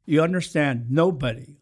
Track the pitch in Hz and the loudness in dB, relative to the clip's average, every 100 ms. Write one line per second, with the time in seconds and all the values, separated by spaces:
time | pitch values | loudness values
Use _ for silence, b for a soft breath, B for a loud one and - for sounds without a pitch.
0 | - 151 165 180 160 160 147 120 120 139 | 0 2 2 0 -2 0 0 0 -2 2
1 | 175 160 127 113 127 143 | 2 2 -4 -6 -10 -20